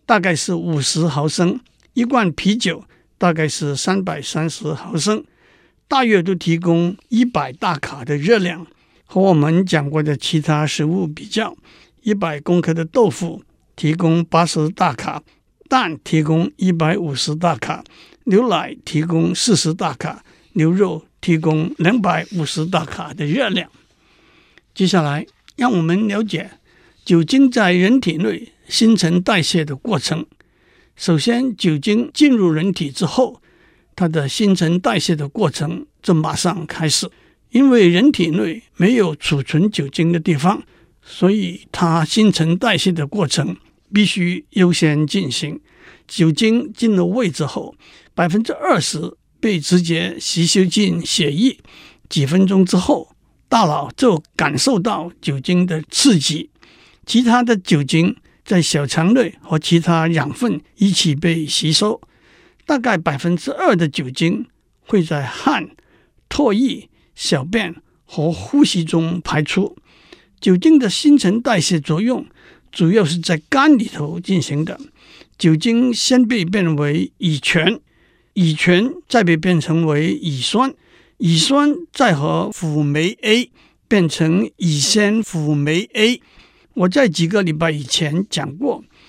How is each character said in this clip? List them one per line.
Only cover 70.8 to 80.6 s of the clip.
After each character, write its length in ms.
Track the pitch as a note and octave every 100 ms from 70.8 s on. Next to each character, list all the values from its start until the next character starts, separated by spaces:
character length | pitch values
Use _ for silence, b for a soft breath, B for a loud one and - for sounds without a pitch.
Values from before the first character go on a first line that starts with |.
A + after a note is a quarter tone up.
| A3
新 260 | - D4+
陈 240 | C#4+ F3+ A3
代 220 | B3 G3+
谢 180 | - E3+
作 220 | C#3+ D#3+
用 240 | A3+ A#3+ - b b b b
主 200 | - E3+
要 140 | A3
是 140 | D#3+ E3+
在 200 | D#3+ D#3+ -
肝 280 | C#4 D4 C4
里 80 |
头 340 | - E3 D3 E3+
进 220 | F#3 F#3+
行 240 | - D3
的。 140 | D#3+ - C#4+ b b b b -
酒 180 | E3+
精 380 | D#3 A#3 A3+ B3+
先 340 | A3+ - B3+ A3+
被 160 | A#3+
变 320 | E3+ G#3 E3+
为 360 | D3 D3 D#3 F#3+ -
乙 180 | F3 D3
醛， 420 | - E3+ E3+ A#3 _ _ _ _ _
乙 220 | G3+ E3
醛 400 | D#3 F3+ F3 A#3+ F4+ -
再 160 | A#3+
被 140 | F3 D#3+
变 240 | F3+ E3+
成 240 | - D#3+
为 260 | D#3+ D3 E3
乙 300 | - E3 C3
酸， 320 | B2 G#3+